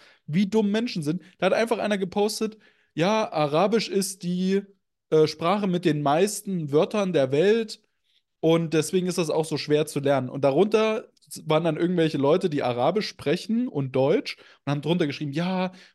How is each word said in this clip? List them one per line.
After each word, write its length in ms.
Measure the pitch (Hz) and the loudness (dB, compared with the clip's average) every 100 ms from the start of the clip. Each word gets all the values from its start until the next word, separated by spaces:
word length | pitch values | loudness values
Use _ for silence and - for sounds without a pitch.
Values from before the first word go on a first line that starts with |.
| - _ - | -16 _ -4
wie 220 | 165 196 | -2 2
dumm 240 | 220 202 | 2 2
Menschen 320 | 214 240 175 | 0 -2 -4
sind. 180 | 147 180 - _ | -4 -4 -8 _
Da 80 | 185 | 0
hat 80 | |
einfach 240 | 190 233 214 | 0 0 -2
einer 220 | 208 202 | -2 -2
gepostet, 580 | 185 208 208 - 220 214 _ _ _ 151 | -2 -2 -2 -2 -6 -8 _ _ _ -2
ja, 360 | 180 220 - | 0 0 -2
Arabisch 580 | 156 147 151 196 220 - | -2 0 2 2 2 0
ist 340 | 196 190 - | -2 -2 -6
die, 400 | 175 180 185 196 196 _ _ _ _ | -4 -2 0 0 -2 _ _ _ _
äh, 160 | 156 156 | 4 4
Sprache 400 | - 170 208 202 | 2 0 0 0
mit 180 | 175 175 | 0 0
den 160 | 151 | 2
meisten 720 | 143 156 214 214 196 180 147 | 2 2 2 -2 -6 -6 0
Wörtern 420 | 147 208 214 190 | 2 2 0 0
der 180 | 156 135 | 0 2
Welt 480 | 139 196 226 220 - _ _ _ _ _ _ | 2 4 2 0 -10 _ _ _ _ _ _
und 340 | 160 165 165 | 2 2 2
deswegen 320 | 160 151 185 180 | 0 0 0 0
ist 140 | 175 | -2
das 100 | 156 | -2
auch 160 | 156 156 | -2 -2
so 120 | 143 | -6
schwer 280 | - 147 151 | 0 0 0
zu 140 | 143 | -2
lernen. 300 | 139 139 127 | 0 0 -2
Und 140 | 139 | 0
darunter 680 | 135 139 208 214 220 220 - _ _ - 156 | 0 2 2 2 0 -2 -8 _ _ -16 0
waren 180 | 156 | 2
dann 140 | 170 151 | 2 0
irgendwelche 400 | 175 180 160 147 | 0 2 0 2
Leute, 320 | 135 185 190 | 2 2 0
die 140 | 143 | -2
Arabisch 440 | 123 120 139 208 - | -2 0 0 0 -4
sprechen 600 | - 139 170 - 226 247 | -6 -4 -4 -2 -4 -2
und 240 | 143 135 | -4 -2
Deutsch 460 | 131 139 226 - - - _ - | 0 2 0 -2 -12 -20 _ -6
und 60 | |
haben 100 | 143 | -4
drunter 240 | 147 175 147 | -2 0 -2
geschrieben, 280 | 139 147 | -4 -6
ja, 340 | 143 175 185 185 - - | -4 -4 -2 -4 -8 -20